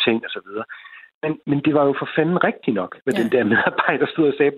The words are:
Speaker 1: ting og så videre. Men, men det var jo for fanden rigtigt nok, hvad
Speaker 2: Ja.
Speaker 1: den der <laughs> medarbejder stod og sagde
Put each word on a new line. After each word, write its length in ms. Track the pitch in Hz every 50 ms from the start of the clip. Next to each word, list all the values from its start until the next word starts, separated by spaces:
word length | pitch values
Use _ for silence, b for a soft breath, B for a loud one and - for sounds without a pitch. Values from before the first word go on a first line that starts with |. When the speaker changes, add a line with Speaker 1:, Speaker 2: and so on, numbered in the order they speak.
| -
Speaker 1:
ting 200 | 120 113 113 -
og 40 | -
så 100 | - 101 - 98
videre. 160 | 101 107 113 - B B B B B B B B B -
Men, 160 | - 156 156 - -
men 120 | - 143 143
det 140 | - 156 143
var 100 | 151 139
jo 100 | 139 139 -
for 100 | 143 - -
fanden 280 | 160 156 165 180 175 -
rigtigt 300 | 208 233 - - 139 110
nok, 180 | 95 90 - - - -
hvad 100 | 131 120
Speaker 2:
Ja. 80 | 101
Speaker 1:
den 100 | 113 113
der 120 | 127 123 113 101
<laughs> 40 | 113
medarbejder 520 | - - 180 - - - - 156 131 139
stod 220 | - - - 156 143
og 60 | 135 -
sagde 140 | 147 143 143